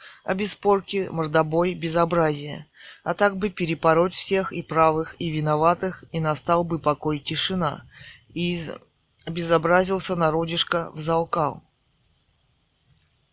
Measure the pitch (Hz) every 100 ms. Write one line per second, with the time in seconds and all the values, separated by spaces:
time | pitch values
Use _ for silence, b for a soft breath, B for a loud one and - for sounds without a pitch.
0 | B B - 190 208 - 202 196 - 196
1 | - 165 156 160 156 165 180 170 160 170
2 | 170 170 156 147 147 156 - B B B
3 | - 175 202 190 202 - 160 165 165 160
4 | 180 - - 190 - 165 - 156 160 156
5 | - - 170 156 151 151 160 175 185 -
6 | - 165 156 147 - 170 170 165 151 143
7 | 156 147 - 156 - 185 151 - B B
8 | B B _ - 175 170 156 - _ _
9 | _ _ 160 165 165 165 165 180 185 190
10 | - 175 160 160 165 170 - 175 - 156
11 | 156 165 165 165 147 - - _ _ _
12 | _ _ _ _ _ _ _ _ _ _
13 | _ _ _